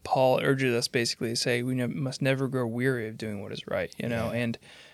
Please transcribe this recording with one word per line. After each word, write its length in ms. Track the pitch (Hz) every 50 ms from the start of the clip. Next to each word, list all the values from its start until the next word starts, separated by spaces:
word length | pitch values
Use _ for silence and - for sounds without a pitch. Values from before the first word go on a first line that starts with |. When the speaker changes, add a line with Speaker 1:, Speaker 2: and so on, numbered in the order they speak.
| -
Speaker 1:
Paul 360 | - - 127 131 127 131 -
urges 320 | - 147 139 131 135 127 117
us 120 | 120 123
basically 420 | - - 127 117 - - - 117 113
to 60 | 120
say 280 | - - 131 120 120 120
we 120 | 127 127
ne-, 120 | 127 123
must 340 | 120 - 165 139 131 131 -
never 260 | 143 131 135 131 135
grow 180 | 123 131 127 123
weary 420 | 113 113 120 127 135 131 120 110
of 100 | 110 110
doing 240 | - 110 107 104 101
what 100 | 101 101 -
is 120 | - -
right, 260 | - 98 95 87 - -
you 100 | - - 117
know, 220 | 117 113 117 110 107
Speaker 2:
Yeah. 60 | 120
Speaker 1:
and, 180 | 120 117 117 - - - - - - -